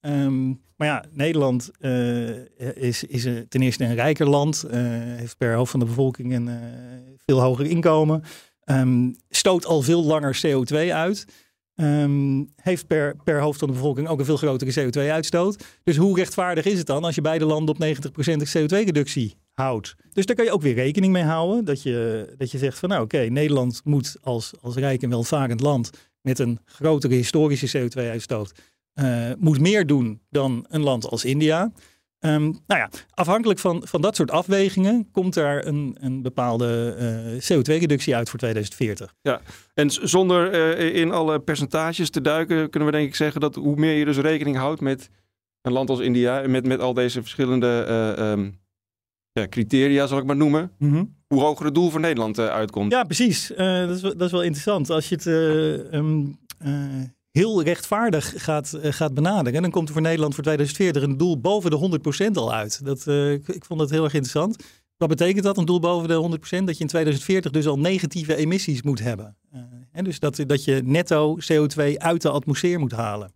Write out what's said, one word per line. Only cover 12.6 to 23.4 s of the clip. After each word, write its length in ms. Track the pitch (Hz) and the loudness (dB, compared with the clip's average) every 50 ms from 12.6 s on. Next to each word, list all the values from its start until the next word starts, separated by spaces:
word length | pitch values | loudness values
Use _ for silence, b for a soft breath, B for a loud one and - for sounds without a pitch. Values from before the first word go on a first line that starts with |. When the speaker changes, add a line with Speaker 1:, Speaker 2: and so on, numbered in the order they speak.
| _ 185 185 - - | _ -2 -2 -2 -2
Speaker 1:
per, 300 | - 165 156 143 147 135 - - | -2 0 0 0 -2 -4 -6 -4
per 160 | - 156 147 | -2 0 0
hoofd 180 | 143 151 147 147 | 0 -2 -2 -2
van 100 | - 139 | -4 -4
de 60 | 131 | -4
bevolking 340 | 127 131 147 135 123 147 165 | -2 -2 -2 -2 -2 -2 -4
ook 100 | 165 135 | -2 -2
een 60 | 139 | 0
veel 120 | 131 156 | 0 0
grotere 360 | 139 160 151 135 127 135 131 123 | 0 2 0 0 0 -2 -2 -2
C 140 | 156 143 | -2 -2
O 40 | 127 | -2
twee 220 | 120 143 139 147 156 | -2 -2 -2 0 -2
uitstoot. 520 | 160 160 - - 170 175 196 208 B B B B B B | -2 -2 0 0 0 0 0 -2 B B B B B B
Dus 140 | - 160 | 0 2
hoe 200 | 143 175 202 190 | 4 4 4 4
rechtvaardig 480 | 170 185 175 - - 185 180 175 160 151 | 2 0 0 -2 -2 -2 0 0 0 0
is 140 | 196 208 180 | 0 0 0
het 80 | 165 | 0
dan 180 | - 135 147 165 | 0 -2 -2 0
als 100 | 170 156 | -2 -2
je 60 | - | 0
beide 240 | 147 156 160 165 156 | 0 0 0 2 2
landen 300 | 156 156 151 160 156 151 | 2 2 2 0 -2 0
op 60 | 147 | 0
negentig 320 | 165 156 151 135 143 143 - | 0 -2 0 -2 -6 -12 -6
procent 400 | - 139 165 165 147 147 147 - | -2 0 0 2 0 0 0 0
C 40 | |
O 100 | 170 156 | 0 2
twee 180 | 151 185 202 220 | 2 2 2 2
reductie 500 | 202 160 147 143 143 - 147 120 104 - _ _ _ _ | 2 2 0 0 0 -2 -4 -4 -4 -6 _ _ _ _
houdt? 420 | - 131 135 123 110 98 - - _ _ _ - | -4 -4 -2 -2 -4 -8 -10 -18 _ _ _ -2
Dus 140 | 202 190 | -2 0
daar 100 | 190 247 | 0 2
kan 80 | - 233 | 2 2
je 80 | 226 214 | 2 2
ook 100 | 190 147 | 2 2
weer 120 | 143 120 | 2 2
rekening 380 | 117 127 135 151 202 190 190 185 | 2 0 0 2 2 4 4 4
mee 100 | 180 170 | 4 2
houden, 420 | 151 160 160 165 180 208 240 226 | 2 2 0 0 0 0 0 0
dat 180 | 175 143 139 - | -2 -2 -2 -2
je, 440 | 135 120 120 113 113 110 110 104 - - | -2 -2 0 0 -2 -2 -4 -6 -10 -8
dat 140 | 135 135 120 | -8 -6 -6
je 80 | - 131 | -4 -2
zegt 200 | 135 139 127 - | -2 -2 -2 -4
van 100 | - 180 | -4 -2
nou 140 | 202 160 117 | 0 0 -2
oké, 160 | 110 - 151 | 0 0 0
Nederland 640 | 123 113 120 139 | 0 2 2 2